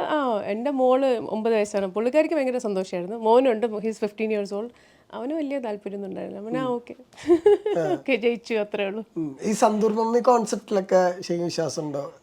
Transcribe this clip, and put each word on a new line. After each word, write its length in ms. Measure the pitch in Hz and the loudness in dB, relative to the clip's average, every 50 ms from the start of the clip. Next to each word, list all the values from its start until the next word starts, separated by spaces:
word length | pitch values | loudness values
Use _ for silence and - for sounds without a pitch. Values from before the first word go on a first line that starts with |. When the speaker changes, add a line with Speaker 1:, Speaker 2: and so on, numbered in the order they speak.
| 359 - | -2 -2
Speaker 1:
ആ, 320 | 311 302 277 254 220 202 - | -2 0 0 0 0 -2 -2
എൻ്റെ 260 | - 202 220 240 285 | -4 -4 -4 -2 -2
മോള് 460 | 285 262 254 254 254 254 269 262 247 220 | 0 2 4 4 4 4 4 2 0 0
ഒമ്പത് 360 | 208 - 196 220 220 233 226 | -2 -4 -4 -2 0 2 2
വയസ്സാണ്, 320 | 214 208 214 - 202 196 | 2 2 0 -2 -2 -2
പുള്ളിക്കാരിക്ക് 500 | 190 185 214 226 247 254 302 311 311 330 | -2 -2 -2 0 2 4 2 2 2 2
ഭയങ്കര 220 | 302 269 254 247 247 | 0 0 0 -2 -2
സന്തോഷമായിരുന്നു. 600 | 240 208 202 185 185 - - 180 175 180 220 233 | -2 -2 -2 -2 -4 -4 -4 -6 -6 -6 -6 -2
മോനുണ്ട്, 500 | 226 220 226 254 269 262 220 214 233 233 | 2 6 6 6 6 4 2 2 0 -2
he's 160 | 214 208 196 | -4 -4 -4
fifteen 560 | 226 214 - 220 208 208 - 220 220 220 208 | -4 -4 -4 -4 -6 -4 -4 -4 -2 -2 -2
years 200 | 202 196 202 202 | -2 -4 -4 -6
old, 140 | 226 247 - _ _ _ _ _ _ _ - | -6 -8 -12 _ _ _ _ _ _ _ -12
അവന് 200 | 208 233 269 311 | -10 -8 -6 -4
വലിയ 260 | 330 294 269 285 277 | -4 -4 -4 -4 -4
താല്പര്യമൊന്നും 500 | 240 220 208 208 - 202 196 202 202 190 | -4 -6 -6 -8 -8 -10 -10 -10 -10 -10
ഉണ്ടായിരുന്നില്ല. 400 | 190 190 190 190 196 196 208 220 | -10 -10 -10 -10 -10 -12 -8 -6
അവന്, 80 | 240 254 | -4 -4
"ആ, 100 | 262 254 | -2 -2
Speaker 2:
ഉം. 60 | 240 | -4
Speaker 1:
ഓക്കെ, 220 | 240 240 - 339 - 254 _ _ - - 294 349 320 - 415 403 - - 427 403 - | -6 -6 -10 -18 -18 -20 _ _ -4 2 4 4 6 6 6 6 6 4 0 0 0
Speaker 2:
ആ. 100 | 320 370 | 0 0
Speaker 1:
<laughs> 20 | |
ഓക്കെ, 240 | 359 285 - - 262 | -2 -2 0 0 0
ജയിച്ചു, 380 | 214 226 240 233 233 - - 233 | 2 2 0 0 -2 -4 -4 -2
അത്രേ 320 | 214 208 208 - 202 202 | -2 -2 -2 -2 -4 -4
ഉള്ളൂ." 180 | 196 196 220 214 - - 175 | -4 -4 -6 -10 -8 -6 -6
Speaker 2:
ഉം. 200 | 160 147 135 131 - | -6 -6 -6 -4 -2
ഈ 80 | 202 | -2
സന്തൂർ 420 | 214 208 247 214 214 208 220 220 214 | 2 4 4 4 4 4 2 2 2
മമ്മി 260 | 226 226 226 233 240 | 0 0 2 2 2
കോൺസെപ്റ്റിലൊക്കെ 1000 | 226 262 247 233 214 - 240 202 - - 208 196 190 - 190 185 180 180 180 190 | 4 4 4 4 2 0 -4 -6 -4 -2 -2 -2 0 2 4 4 4 2 0 -4
ശരിക്കും 240 | 185 - 175 170 170 | -6 -4 -4 -4 -4
വിശ്വാസമുണ്ടോ? 680 | 170 - - 165 143 - 170 156 151 139 143 139 - - - | -4 -2 -2 -4 -4 -4 -6 -6 -6 -6 -8 -8 -10 -14 -16